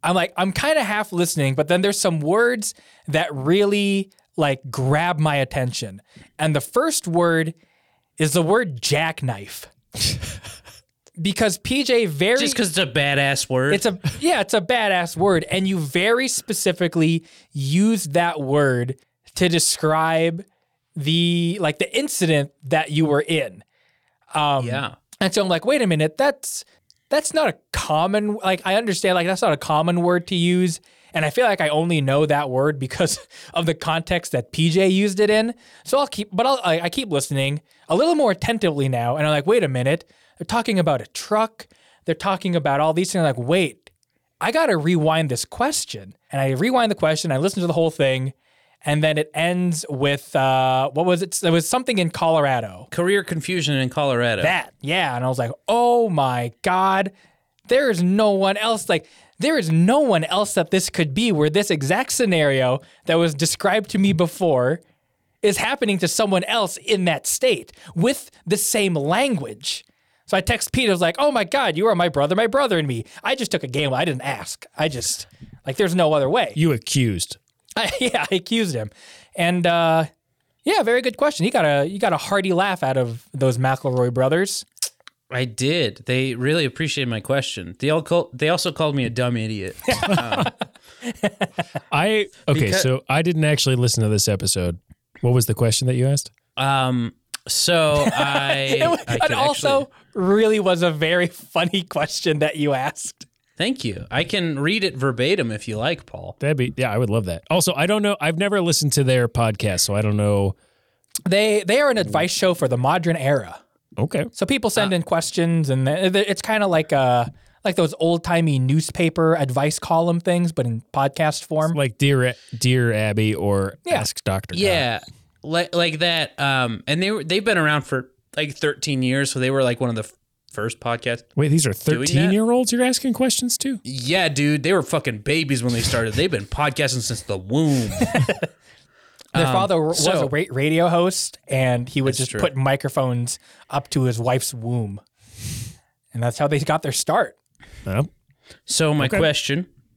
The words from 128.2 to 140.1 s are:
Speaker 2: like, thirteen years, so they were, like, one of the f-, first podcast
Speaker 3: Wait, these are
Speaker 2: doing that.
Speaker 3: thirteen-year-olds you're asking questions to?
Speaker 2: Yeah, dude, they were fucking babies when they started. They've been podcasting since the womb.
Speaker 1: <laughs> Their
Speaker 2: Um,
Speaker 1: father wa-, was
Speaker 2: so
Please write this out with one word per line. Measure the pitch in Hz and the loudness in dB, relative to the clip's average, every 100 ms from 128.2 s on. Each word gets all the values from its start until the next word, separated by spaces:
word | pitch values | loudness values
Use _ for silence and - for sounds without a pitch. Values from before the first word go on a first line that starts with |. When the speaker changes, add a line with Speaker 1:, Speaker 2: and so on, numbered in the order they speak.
| _ - | _ -6
Speaker 2:
like, | 151 139 | -6 -2
thirteen | 151 - - 135 | -4 -2 -4 0
years, | 127 131 135 | 0 0 0
so | 131 | -2
they | 127 | 0
were, | 135 | 2
like, | 131 120 | 0 0
one | 127 | -2
of | 113 | -2
the | |
f-, | 104 - _ _ _ - | -8 -14 _ _ _ -6
first | 110 - | -6 -6
podcast | 120 117 123 120 _ - | -6 -4 -4 -6 _ -2
Speaker 3:
Wait, | 147 | 2
these | 160 139 | 2 2
are | |
Speaker 2:
doing | 95 - 135 | -2 -2 0
that. | 139 | 0
Speaker 3:
thirteen-year-olds | 135 175 202 226 240 247 | 2 2 2 2 2 0
you're | 240 | 0
asking | 254 247 269 | 0 0 -2
questions | 226 262 - 247 - | 0 0 0 -4 -4
to? | 277 254 | -4 -6
Speaker 2:
Yeah, | 120 131 123 180 170 | -8 -8 -2 0 0
dude, | 143 147 151 | 0 0 0
they | 143 | 2
were | 185 | 0
fucking | 139 160 131 107 | 0 -2 -2 -6
babies | 107 156 151 135 | -2 -2 0 -2
when | 123 | 0
they | 120 | -2
started. | 113 123 113 107 | 0 0 0 0
They've | 180 | 0
been | 127 101 | -2 -6
podcasting | - 147 135 139 123 | -2 -2 0 -2 -2
since | 110 110 | -4 -8
the | - 98 | -6 -8
womb. | 95 131 160 139 110 92 | -2 0 2 2 0 -2
Speaker 1:
<laughs> | 247 - 127 - - _ _ - _ _ _ _ - | -2 0 -2 -2 -6 _ _ -20 _ _ _ _ -8
Their | - 156 | -2 0
Speaker 2:
Um, | |
Speaker 1:
father | 131 196 175 | 2 2 2
wa-, | 156 | 2
was | 170 | 0
Speaker 2:
so | 156 | 0